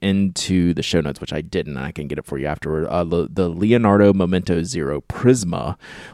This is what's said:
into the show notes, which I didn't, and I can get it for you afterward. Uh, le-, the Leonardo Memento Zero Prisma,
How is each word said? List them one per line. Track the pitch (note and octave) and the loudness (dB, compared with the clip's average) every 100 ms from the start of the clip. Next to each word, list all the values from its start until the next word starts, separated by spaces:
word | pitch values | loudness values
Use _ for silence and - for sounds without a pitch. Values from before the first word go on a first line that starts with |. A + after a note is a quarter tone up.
into | G2 G2 G2 F2 - F#2 F2 | -2 0 0 -2 0 2 2
the | E2 | 0
show | - F2 | 0 0
notes, | D2 C#2 | -2 -6
which | - | -8
I | D2+ | -8
didn't, | E2 F#2+ D#2 C#2 | -6 -6 -6 -6
and | |
I | C#2 | -8
can | E2+ C#2+ | -10 -8
get | C#2+ | -8
it | |
for | - C#2 | -8 -8
you | C#2+ | -6
afterward. | D2 - D#2 D#2 | -6 -4 -4 -2
Uh, | E2+ E2+ | -2 0
le-, | E2+ E2 | -2 -2
the | - F2+ | -2 -2
Leonardo | E2+ G#2+ A#2+ A2 G2+ G2+ | 0 2 4 6 6 6
Memento | G2 F2+ F#2 F2+ E2+ | 6 2 0 0 -2
Zero | E2+ - C#2 C#2+ | -2 -4 -4 -4
Prisma, | - - B2 B2+ F#2 E2+ - - - - - | -8 0 4 4 2 -4 -6 -8 -14 -20 -20